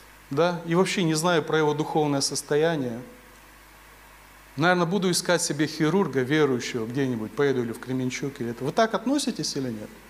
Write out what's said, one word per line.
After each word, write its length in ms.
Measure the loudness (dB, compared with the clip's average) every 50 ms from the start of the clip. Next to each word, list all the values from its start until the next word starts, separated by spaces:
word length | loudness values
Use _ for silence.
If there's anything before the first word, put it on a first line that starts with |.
| -20 -20 -20 -18 -10 -4
да, 300 | 0 2 2 2 2 -2 -2
и 80 | 0 2
вообще 300 | 2 2 2 2 0 2
не 100 | 2 2
знаю 300 | 2 2 2 2 2 2
про 140 | 2 2 2
его 160 | 2 2 2
духовное 480 | 0 -2 0 0 0 2 2 0 0
состояние. 800 | -2 -2 -4 -4 -4 0 0 2 2 2 0 0 -2 -4 -6 -8 -12 -14 -18 -20 -20 -20 -20 -20 -20 -20 -20 -20 -20 -20 -20 -20 -20 -20 -20 -20 -20 -20 -20 -20 -20 -20 -20 -20 -20 -10 -4
Наверное, 280 | 2 4 4 4 4 2
буду 260 | 2 2 0 2 2
искать 300 | 0 0 2 2 2 2
себе 260 | 2 0 0 0 0
хирурга 540 | -2 0 0 2 2 4 2 2 2 0 -2
верующего 640 | 0 2 2 4 4 4 2 0 -2 -4 -4 -4 -4
где-нибудь, 460 | -4 -2 -2 0 0 -2 -2 -4 -6
поеду 300 | -2 0 0 2 2 0
или 100 | -2 -4
в 60 | -6 -8
Кременчуг, 640 | -8 -6 -4 -2 -2 -4 -4 -4 -6 -6 -6 -6
или 100 | -6 -6
это". 140 | -6 -4 -6
Вы 80 | -2
так 200 | 0 0 0 0 0
относитесь 640 | -2 -2 0 -2 0 -2 -4 -4 -6 -6 -6 -4
или 140 | -4 -6 -6
нет? 180 | -6 -8 -10 -14 -16 -20 -20